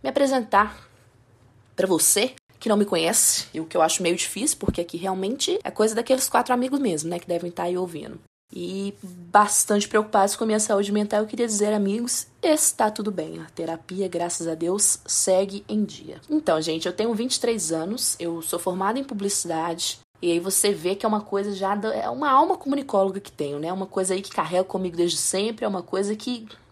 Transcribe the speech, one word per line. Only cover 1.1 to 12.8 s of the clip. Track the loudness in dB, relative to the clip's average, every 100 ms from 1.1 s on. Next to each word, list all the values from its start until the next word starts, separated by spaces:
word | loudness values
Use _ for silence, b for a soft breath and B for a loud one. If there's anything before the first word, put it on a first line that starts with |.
| _ _ _ _ _ _ -2
pra | 2
você | 4 4 4 2 -4 _ _
que | 2
não | 4
me |
conhece, | 4 2 2 4 2 0 -4
e | -8
o | -2
que | 2
eu |
acho | 4 4
meio | 0
difícil, | 0 -2 -2 -2 0
porque | -2 -2
aqui | -4 -4
realmente | -4 -2 -4 -2 -2 -2
é | -4
coisa | 0 2 2
daqueles | 2 2 4
quatro | 0 2
amigos | 0 2 0
mesmo, | 0 0 -2
né, | -6
que | -4
devem | -4 -4
tá | -4
aí | -2 -2
ouvindo. | -4 -6 -12 -16 _ _ _
E | -10 -8 -6 -6 -8
bastante | -18 -16 4 4 6 2 2 2 4
preocupados | 0 2 2 2 2
com |
a | 0
minha | 0
saúde | 2 0 2
mental, | 0 2 0
eu | 0
queria | -2 0
dizer, | 2 2
amigos, | 2 0 0 -2 -4 -6 _
está | 2 4 2 2